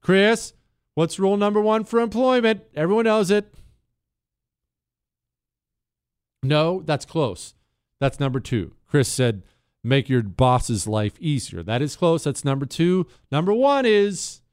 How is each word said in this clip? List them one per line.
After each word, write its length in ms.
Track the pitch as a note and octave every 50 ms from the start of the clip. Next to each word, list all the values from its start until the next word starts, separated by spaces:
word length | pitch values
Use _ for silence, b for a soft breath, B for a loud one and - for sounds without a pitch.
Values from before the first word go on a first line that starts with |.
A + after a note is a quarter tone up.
Chris, 540 | _ - F#3 G3 G3+ G#3+ A#3 A3 - - _ _ _ _ _ _ _ _ _
what's 240 | - E3 E3 - -
rule 180 | G3 G3 G3+
number 240 | G3+ G3+ G#3 G#3 G#3+
one 240 | G#3 G#3+ G#3+ A3 A3
for 160 | - - A#3
employment? 640 | A#3 A3+ G3+ A3+ C4 B3+ B3+ B3 A3+ A3 A3 G#3 - _ _
Everyone 300 | D3 D#3 E3+ G3+ A3+ A3+
knows 260 | A3+ G#3+ A3 G#3 E3+
it. 220 | G3+ G#3 G#3 _ _ - - - _ _ _ _ _ _ _ _ _ _ _ _ _ _ _ _ _ _ _ _ _ _ _ _ _ _ _ _ _ _ _ _ _ _ _ _ _ _ _ _ _ _ _ _ _ _ _ _ _ _ _ _ _ _
No, 400 | - C3 D3+ D3+ D#3 E3 F3+ F#3+ -
that's 180 | D#3+ D3+ C#3 -
close. 500 | - - E3 D3 A2+ F2+ - - - _ _ _ _ _ _ _ _ _ _
That's 220 | C#3 C#3 - -
number 200 | C#3+ C3+ B2+ C3+
two. 320 | - - C3 A2 F2 - - _ _
Chris 220 | _ - D3 B2+ -
said, 340 | - - B2+ A#2+ A2 G2 - _ _ _ _ _ _ _ _
"Make 240 | A2+ C3 C#3 C3 -
your 140 | C3 B2
boss's 640 | A2+ G2 F2+ - B2+ B2+ B2+ B2 - - A#2+ G#2 -
life 280 | A2 G#2+ G#2+ G#2+ G#2 - _
easier." 420 | - D#3+ D3 B2+ - - - F2+
That 200 | E2+ F#2 A2 B2
is 140 | D3 C#3+ -
close. 280 | - F#3 E3+ E3 D#3+ -
That's 200 | D3+ C3 - -
number 200 | C#3 C3+ C#3 C#3
two. 420 | B2+ - - D#3+ F3 F3+ F#3 F3 b b b b b
Number 220 | C3+ D3 E3 F#3+
one 320 | G#3 A#3 C4 C#4+ C#4+ C#4 C4
is 560 | A#3 G#3+ G#3 G3+ G3+ G3 - - - - - _ _